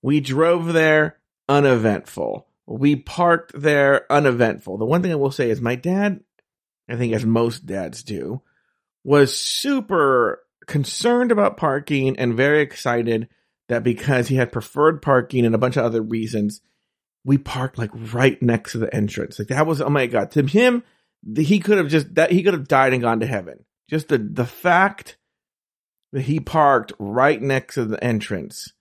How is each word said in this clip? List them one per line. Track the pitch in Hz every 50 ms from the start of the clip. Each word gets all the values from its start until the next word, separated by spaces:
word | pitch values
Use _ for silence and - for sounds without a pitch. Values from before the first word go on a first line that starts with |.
| -
We | 127 143 151
drove | 135 131 131 139 160 170 175 175 170 165 170
there, | 165 160 156 156 156 151 156 - _ _ _ _ _ _
uneventful. | - 139 143 143 139 127 117 110 110 104 - - - - - 76 57 50 52 _ _ _ _ _
We | - - 110 135 143 147
parked | 131 - - - - 175 175 170 165 165 _ - 143
there, | 143 156 147 143 139 139 139 - - _
uneventful. | 139 147 147 139 120 120 123 113 - - _ - 92
The | 104 113
one | 117 151 175
thing | 180 185 165
I |
will | 147 139 135
say | 139 - 135 117
is | 110 -
my | 117 117 123
dad, | 123 - 175 185 196 202 208 190 - _ _ _ _ _ _ _ _ _ _ _ _ _
I | - 117
think | 117 123 120 110
as | 107 107
most | 110 113 113 117 117 117 - -
dads | - 95 98 92 - - - -
do, | - 107 85 60 76 110 135 _ _ _ _ _ _ _ _ _ _ _ _ _
was | 135 143 143 143 127 -
super | - - - - - - 277 285 262 214 208 214 170 147 139 131 123 117 107 - - _ _ _ _ -
concerned | - - 147 135 - - - - 240 240 240 247 240
about | 226 208 202 196 -
parking | - - 151 135 143 143 - 151 139 135 135 131 -
and | 127 120 117
very | 113 131 143 147 151
excited | 147 143 - - - 127 120 120 117 117 113 110 113 - _ _ _ _ _ _ _ _
that | 123 117 113
because | 123 117 107 - 143 139 127 120
he | 113 135
had | 131 123 -
preferred | - 123 107 - - 139 147 156 165 147
parking | - 147 139 127 120 - - 127 120
and | 113 113
a | 113
bunch | 127 127 123
of | 143 117
other | 117 113 113
reasons, | 110 110 117 113 113 110 120 107 104 104 104 - _ _ _ _ _ _ _ _ _ _ _ _ _
we | 127 139
parked, | 139 139 - - 131 127 131 _
like, | - 117 104 -
right | 113 113 110 113 123 131 135 - -
next | 127 117 113 110 - -
to | - 117
the | 110 - -
entrance. | 110 104 104 - 107 - - -
Like, | - 104 -
that | 131 135 156
was, | 156 160 139
oh | 156 139
my | 147 143 131
God, | 120 120 113 98 -
to | - 156 139
him, | 135 147 208 240 254 247 240 240 _ _ _ _ _ _ _
the, | - 107 110 139 156
he | 143 208 208
could | 170 190 214
have | 196 165
just, | 139 151 160 139 - -
that, | 160 160 170
he | 175 185
could | 170 202 190
have | 160 135
died | - 151 135 135 131 131
and | 127 120
gone | 117 113 110
to | 110
heaven. | - 127 101 90 85 64 _ _ _ _ _ _
Just | _ 151 156 151
the, | _ 151
the | 127 107 104 107 107 120
fact | 120 - - - 180 170 175 190 202 - - - - - _ _ _ _ _ _ _ _ _ _ _ _ _ _ _ _ _ _ _ -
that | 139 131
he | 135 151 160
parked | - - - 160 151 143 139 120 104 - -
right | _ 104 101 104 123 131 147 151 107
next | 120 139 135 131 131 - -
to | 139 120
the | 110 110 - -
entrance | 123 113 107 101 - 104 87 76 - - - - - _ _